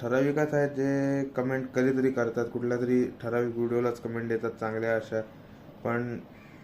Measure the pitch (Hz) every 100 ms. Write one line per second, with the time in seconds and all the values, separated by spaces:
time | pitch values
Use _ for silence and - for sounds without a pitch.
0 | 120 131 139 143 151 147 143 139 139 139
1 | 139 139 135 - 127 131 127 127 131 131
2 | 127 127 117 120 117 120 120 120 123 127
3 | 123 - 117 120 120 117 117 120 120 117
4 | 113 117 113 113 113 - 110 110 113 113
5 | 110 110 110 - - - - - 117 120
6 | 120 117 - - - -